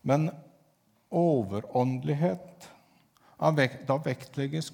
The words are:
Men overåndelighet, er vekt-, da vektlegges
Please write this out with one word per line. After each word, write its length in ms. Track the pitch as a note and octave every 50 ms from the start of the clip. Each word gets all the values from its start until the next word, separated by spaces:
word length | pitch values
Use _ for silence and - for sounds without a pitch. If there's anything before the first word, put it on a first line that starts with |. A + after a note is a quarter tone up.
Men 300 | - C#3 C3+ D3 D#3 D#3+ - - - - _ _ _ _ _ _ _ _ _ _ _ _
overåndelighet, 1600 | - E3+ F3 E3+ D3+ B2+ G#2+ F#2 G2 G#2 - - - B2+ B2 C3 B2+ B2+ C3+ D3+ D3 C#3+ E3 F3+ F#3 F3+ - - - - - - - - _ _ _ _ _ _ _ _ _ _ - -
er 120 | - D#3 D#3
vekt-, 260 | D3+ C3+ B2 B2+ B2+ -
da 100 | - F3 -
vektlegges 720 | D#3 D3 B2+ - - - - C#3+ C#3 C#3 D3+ D#3+ D#3+ -